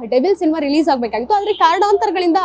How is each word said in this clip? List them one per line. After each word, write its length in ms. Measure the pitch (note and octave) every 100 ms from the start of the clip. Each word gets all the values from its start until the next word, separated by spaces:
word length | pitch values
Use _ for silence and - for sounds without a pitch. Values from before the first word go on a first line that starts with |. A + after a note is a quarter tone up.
ಡೆವಿಲ್ 320 | A3+ B3+ F4+ G4
ಸಿನಿಮಾ 220 | E4 D#4+
ರಿಲೀಸ್ 300 | C#4 D4 D#4+
ಆಗ್ಬೇಕಾಗಿತ್ತು, 460 | B3+ A3+ A3 B3
ಆದ್ರೆ 180 | G#4 G#4
ಕಾರಣಾಂತರಗಳಿಂದ 840 | G4 E4 F4+ G4+ G4+ G#4 F4+ F4 F#4